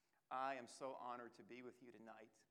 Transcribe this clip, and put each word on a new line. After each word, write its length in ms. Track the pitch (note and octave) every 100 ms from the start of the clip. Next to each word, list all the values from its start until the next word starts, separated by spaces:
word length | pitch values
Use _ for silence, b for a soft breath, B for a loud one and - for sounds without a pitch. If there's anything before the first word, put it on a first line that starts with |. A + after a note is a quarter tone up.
| b b -
I 240 | C3 C3+ C3+
am 80 | A#2+
so 320 | - C3+ -
honored 400 | B2 B2 A#2 A#2+
to 80 | G#2
be 160 | B2
with 160 | B2 - B2
you 80 |
tonight, 400 | G#2+ A2+ A2 A2+ - -